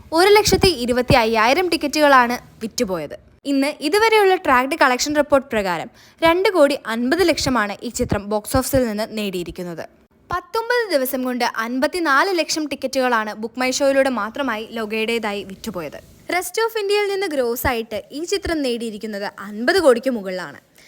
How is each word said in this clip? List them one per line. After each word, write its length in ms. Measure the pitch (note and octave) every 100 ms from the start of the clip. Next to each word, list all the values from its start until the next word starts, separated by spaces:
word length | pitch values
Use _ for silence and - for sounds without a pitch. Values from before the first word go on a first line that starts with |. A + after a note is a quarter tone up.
| -
ഒരു 160 | D#4+ G4
ലക്ഷത്തി 400 | G#4 G4+ F#4+ F#4+
ഇരുപത്തി 460 | C4 A#3+ B3 B3
അയ്യായിരം 540 | C4 A3 A3 A3+ D4 F#4
ടിക്കറ്റുകളാണ് 720 | E4 C#4+ D4+ D4 C4+ A#3+ B3 - -
വിറ്റുപോയത്. 580 | A3+ - G#3 F3 D3 - _ _
ഇന്ന് 280 | C#4 C#4 C#4 -
ഇതുവരെയുള്ള 540 | D4 G4+ A4 A4 F#4+
ട്രാക്ക്ഡ് 420 | F#4 D#4 B3 C4+ D#4+
കളക്ഷൻ 340 | C#4 B3 D4 D4
റിപ്പോർട്ട് 340 | C#4+ C#4 C4+
പ്രകാരം 400 | A3 F#3+ D#3+ B2 - - _
രണ്ട് 260 | E4 F4 G#4
കോടി 300 | F#4 C#4+ C#4 G#3+
അൻപത് 420 | A3+ B3 E4+ F4
ലക്ഷമാണ് 480 | C#4+ C#4 B3 G#3 G3
ഈ 60 | A#3+
ചിത്രം 400 | A#3 A#3+ G3+ G3+
ബോക്സ് 280 | G#3+ - C4
ഓഫീസിൽ 320 | B3 C4+ A#3
നിന്ന് 180 | G#3 A3
നേടിയിരിക്കുന്നത്. 760 | G#3+ G#3 F3+ E3+ D#3+ F3 D#3+ - _ _ _ _
പത്തൊമ്പത് 680 | F4+ - A4+ A4+ B4 G#4+ D4
ദിവസം 240 | B3+ B3+
കൊണ്ട് 220 | B3+ B3 A#3+ -
അൻപത്തിനാല് 840 | A3+ B3+ D4 F#4 D#4+ C4+ F#4+ F4
ലക്ഷം 280 | D4+ D#4+ D4
ടിക്കറ്റുകളാണ് 680 | C#4 C4 C4+ B3+ A#3 G#3+
ബുക്ക് 260 | G#3 A3 B3+
മൈ 100 | B3+
ഷോയിലൂടെ 400 | B3+ C#4 C4+ C4+
മാത്രമായി 580 | A#3+ G#3+ C4+ C#4 A3 A3+
ലോകയുടേതായി 720 | A3+ G#3+ A3 A3 A#3 G#3+ G3+
വിറ്റുപോയത്. 540 | F#3+ F#3+ - F3+ D3+ - - - -
Rest 240 | F4 F4+ - A4+
of 120 | A4
ഇന്ത്യയിൽ 300 | G4+ G#4 G4+
നിന്ന് 180 | G4 G4
ഗ്രോസ് 400 | C#4+ A#3+ A#3 D4
ആയിട്ട് 380 | A#3 A3+ G#3 -
ഈ 120 | C4+
ചിത്രം 380 | E4+ G4 F#4 E4
നേടിയിരിക്കുന്നത് 720 | C4 A#3 A#3 G#3 A3 G3+ G3+ -
അൻപത് 420 | G3 G#3 B3 F#4
കോടിക്ക് 300 | D#4 A#3 C4
മുകളിലാണ്. 480 | A#3 F#3+ F#3 D#3 - _ _